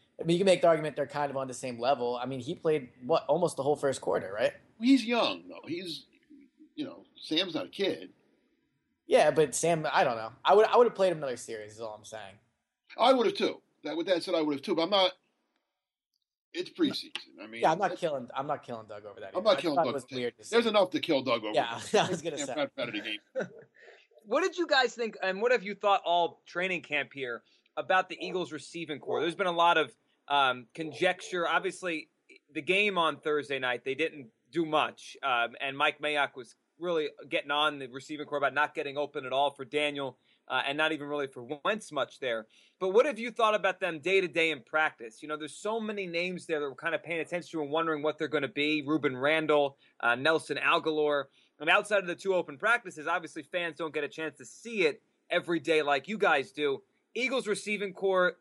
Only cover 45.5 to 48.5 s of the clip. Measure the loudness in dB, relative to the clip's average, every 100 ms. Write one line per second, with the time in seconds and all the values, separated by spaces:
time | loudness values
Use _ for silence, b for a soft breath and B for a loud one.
45.5 | -8 -6 -4 -4 -6 -6 -4 -4 -6 -4
46.5 | -4 -4 -6 -4 -4 -4 -6 -4 -6 -6
47.5 | -6 -2 -2 0 0 -2 -2 -2 -2 -2